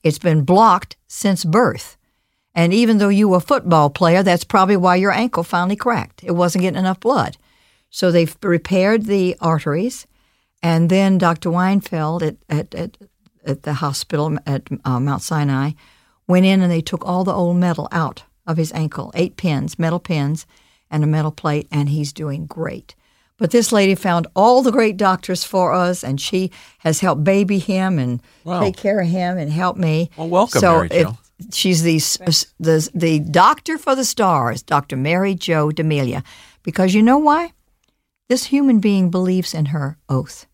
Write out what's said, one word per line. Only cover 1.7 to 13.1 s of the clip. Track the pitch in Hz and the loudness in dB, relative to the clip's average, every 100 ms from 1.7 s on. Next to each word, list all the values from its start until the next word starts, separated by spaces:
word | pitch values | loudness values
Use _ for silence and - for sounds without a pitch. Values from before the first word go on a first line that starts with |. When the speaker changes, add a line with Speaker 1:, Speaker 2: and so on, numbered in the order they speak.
| 104 - _ _ _ _ _ _ 170 | -2 -12 _ _ _ _ _ _ 0
Speaker 1:
And | 170 | 2
even | 202 233 214 | 4 4 4
though | 202 | 4
you | 202 208 | 4 4
were | 180 | 2
a | |
football | - 277 180 160 147 | 2 -2 4 4 4
player, | - 175 180 | 2 2 4
that's | 190 175 | 4 0
probably | - - 190 202 | 2 2 4 4
why | 180 180 | 4 2
your | 196 | 2
ankle | 196 240 - | 0 -2 -4
finally | 170 175 180 208 | -4 -2 -2 -2
cracked. | 240 214 - _ | -2 -4 -6 _
It | 180 | -4
wasn't | 170 175 185 | 0 0 0
getting | 180 175 | -2 0
enough | 185 185 | -2 -2
blood. | 226 262 113 - _ _ _ _ _ | 0 0 -2 -8 _ _ _ _ _
So | - 185 | -2 2
they | 170 165 - | 2 0 -4
repaired | 202 170 - 190 190 226 220 | -2 -2 0 0 2 0 0
the | 196 180 - | 0 0 -2
arteries. | 170 156 151 151 233 - - _ _ _ _ _ | -2 -2 -2 -4 -4 -8 -20 _ _ _ _ _
And | 170 165 165 | -2 2 2
then | 190 196 190 | 2 4 2
Doctor | 175 165 180 | 2 0 -2
Weinfeld | 170 185 196 - 165 156 170 | 0 0 0 -2 -4 -4 -2
at, | 156 - _ | -4 -6 _
at, | 151 - | -6 -6
at, | - 170 _ 202 | -10 -10 _ -20